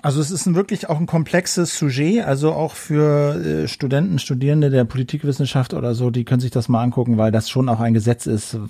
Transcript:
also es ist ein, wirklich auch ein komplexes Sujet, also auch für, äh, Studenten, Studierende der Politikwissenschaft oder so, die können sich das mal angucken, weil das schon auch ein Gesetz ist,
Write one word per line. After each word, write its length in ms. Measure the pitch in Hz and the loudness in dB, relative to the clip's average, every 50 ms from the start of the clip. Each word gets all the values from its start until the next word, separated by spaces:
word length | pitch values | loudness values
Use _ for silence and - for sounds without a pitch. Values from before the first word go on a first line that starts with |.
| - | -2
also 180 | 147 131 151 | -2 0 0
es 100 | 151 147 | -2 -2
ist 140 | 190 156 - | -4 -2 0
ein, 100 | 185 165 | 2 2
wirklich 320 | 180 196 - 208 - 208 | 2 0 0 -4 -6 -2
auch 140 | - 156 151 | -4 -2 -2
ein 40 | 170 | -2
komplexes 720 | - 165 165 147 - - 170 - - - 185 170 156 - | 0 0 0 0 2 0 0 0 0 0 0 0 -2 0
Sujet, 460 | - 160 143 123 135 147 175 214 233 - | -2 -2 0 0 2 2 2 2 2 2
also 300 | 143 135 135 151 156 156 | 0 0 2 2 0 0
auch 220 | 147 160 147 - | 0 -4 -4 -6
für, 600 | - - - 151 147 151 151 143 147 147 143 147 | -12 -6 -2 0 2 4 4 4 2 2 0 0
äh, 320 | 175 160 151 151 156 151 | -2 -2 -2 -2 -2 -2
Studenten, 500 | 123 - - 151 127 139 143 180 196 165 | -4 -4 -4 -4 0 0 0 0 0 0
Studierende 520 | 131 - - 139 123 135 143 147 156 147 139 | -2 -2 -2 -4 0 0 2 2 4 4 4
der 160 | 135 127 120 | 4 2 2
Politikwissenschaft 880 | 113 - 127 131 - - 147 - 143 131 - 139 127 - 135 127 - - | 2 0 -4 -4 -4 -4 -4 -2 -2 -2 -2 -2 0 0 -2 -2 0 -4
oder 220 | - 120 120 117 | -4 -2 -2 -2
so, 160 | 120 123 123 | 0 0 0
die 120 | 113 123 113 | 0 -2 -2
können 160 | - 131 123 | 0 0 0
sich 120 | 127 120 | 0 0
das 180 | - 123 117 - | -2 -2 0 0
mal 120 | 123 113 | 0 2
angucken, 360 | 120 123 - 131 120 120 113 | 2 0 0 0 0 2 2
weil 160 | 107 110 110 107 | 2 4 4 2
das 160 | 110 - - | 2 0 0
schon 180 | - 131 131 | 0 0 2
auch 140 | 127 113 110 | 2 0 0
ein 120 | 117 117 113 | 2 2 2
Gesetz 320 | 110 104 120 117 - - | 2 4 2 0 0 -2
ist, 320 | - 113 104 - - - 110 104 | -2 -2 -2 -2 -6 -8 -8 -8